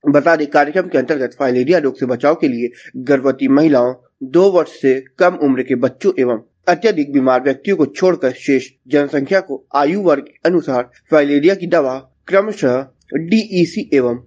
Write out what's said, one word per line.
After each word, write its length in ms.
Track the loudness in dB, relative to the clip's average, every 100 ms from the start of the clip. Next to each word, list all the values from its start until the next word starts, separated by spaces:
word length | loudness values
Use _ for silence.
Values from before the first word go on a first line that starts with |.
| 2
बता 280 | 2 2 0
दें, 100 | 0
कार्यक्रम 400 | 0 0 -2 -2
के 100 | -2
अंतर्गत 380 | -2 -4 -4 -4
फाइलेरिया 400 | -2 0 0 0
रोग 200 | 0 -4
से 80 | -6
बचाव 280 | 0 0
के 140 | 0 -2
लिए 220 | -2 -6 -10 -18 -14
गर्भवती 500 | -2 0 0 -2 2
महिलाओं, 440 | 4 4 2 0 -4 _ _
दो 260 | -2 2 4
वर्ष 300 | 2 -2 -2
से 180 | 0 0 -4 _
कम 200 | 0 2
उम्र 200 | -2 0
के 120 | -2 -2
बच्चों 360 | -2 -2 -4 0
एवं 260 | -2 -2 _ _ -2
अत्यधिक 440 | 0 0 -2 -2
बीमार 300 | 0 2 2
व्यक्तियों 340 | 0 -4 -4 -2
को 80 | -2
छोड़कर 460 | 0 0 0 -4
शेष 340 | -4 -2 -2 -2 _ _
जनसंख्या 520 | -2 0 -4 0 -2
को 240 | -2 -12 _ -2
आयु 240 | 0 0
वर्ग 220 | 0 0
के 80 | -4 _
अनुसार 460 | -2 0 -2 -4 -6 _ _
फाइलेरिया 440 | 0 2 2 2
की 120 | 0 -2
दवा 280 | 0 0 -6 -14 _ -2
क्रमशः 520 | 0 0 -2 -2 -2 -4 _ _ -8
डीईसी 720 | 0 0 0 -2 -2 -2 -2
एवं 240 | 0 0 -4